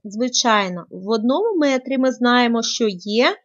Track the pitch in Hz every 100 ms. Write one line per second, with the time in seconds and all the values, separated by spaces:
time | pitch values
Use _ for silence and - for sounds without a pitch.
0 | 208 202 254 254 247 214 190 180 165 185
1 | 190 226 233 285 453 381 285 262 262 262
2 | 262 254 247 247 240 233 226 - 226 185
3 | 208 214 285 403